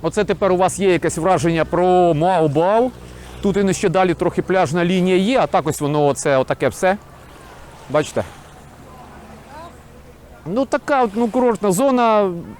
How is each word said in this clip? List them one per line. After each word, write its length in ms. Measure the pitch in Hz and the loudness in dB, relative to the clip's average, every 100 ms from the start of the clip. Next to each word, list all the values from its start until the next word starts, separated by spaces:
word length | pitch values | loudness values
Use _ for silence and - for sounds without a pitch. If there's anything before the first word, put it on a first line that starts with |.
Оце 220 | 165 180 | -4 -4
тепер 280 | 208 196 202 | -2 0 0
у 40 | 180 | 2
вас 220 | 185 - | 0 0
є 140 | 190 | 2
якесь 260 | 175 165 - | 2 0 -2
враження 460 | 165 180 170 165 | 0 2 2 0
про 220 | 156 170 180 180 175 | 0 0 2 4 4
Муау-Буау. 760 | 156 170 185 160 139 175 214 247 - - - - - | 2 2 2 2 2 2 2 0 -4 -18 -20 -18 -6
Тут 140 | 202 190 | -2 0
і 180 | 196 | 0
ще 140 | 180 202 | 0 0
далі 260 | 175 185 | 2 0
трохи 280 | 170 170 - | 2 -2 -2
пляжна 420 | - 185 165 165 | -2 0 0 0
лінія 320 | 175 185 180 185 | 0 2 2 2
є, 220 | 190 262 | 2 2
а 80 | 156 | 2
так 200 | 190 160 | 0 -2
ось 140 | 143 | -4
воно 260 | 147 151 147 | -2 0 0
оце, 300 | 131 160 135 | 0 0 0
отаке 320 | 131 139 139 | 0 0 -2
все. 280 | - 185 202 - - - - - - - - - | 0 -2 -2 -6 -20 -20 -20 -20 -20 -20 -20 -4
Бачите? 340 | 139 151 - 98 - - - - - - - - - - - - 196 226 247 - - - - - - 151 | -4 -2 -4 -6 -10 -20 -20 -20 -20 -20 -20 -20 -20 -20 -20 -20 -20 -18 -20 -20 -20 -20 -20 -20 -18 -6
Ну, 180 | 202 | -4
така 380 | 269 294 - 285 | -2 -4 -2 0
от, 80 | 240 | 0
ну, 140 | 196 240 | 0 -2
курортна 440 | 247 247 214 202 | 0 0 0 0
зона. 580 | 180 277 254 233 214 196 170 170 208 | 0 2 2 2 2 0 -4 -12 -18